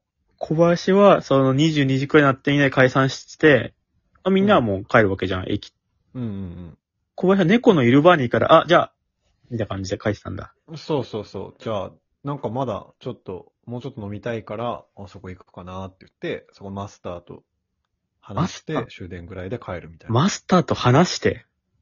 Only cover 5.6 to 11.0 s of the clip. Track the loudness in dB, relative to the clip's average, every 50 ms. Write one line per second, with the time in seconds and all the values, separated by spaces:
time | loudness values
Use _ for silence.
5.6 | -8 -14 _ _ _ _ _ _ _ _ _ -12 -10 -10 -10 -10 -12 -12 -12 -16
6.6 | -18 -20 -20 _ _ _ _ _ _ _ _ -2 0 2 2 2 4 2 2 4
7.6 | 4 4 4 6 4 4 4 6 6 6 4 4 2 -2 0 0 4 6 6 6
8.6 | 6 4 2 2 2 0 _ _ _ _ _ _ _ _ _ _ _ _ -8 -8
9.6 | -6 -6 -6 -8 -6 -8 -8 -4 -4 -4 -4 -4 _ -14 -14 -14 -14 -18 _ _
10.6 | _ -20 -20 -18 -8 -4 -4 -4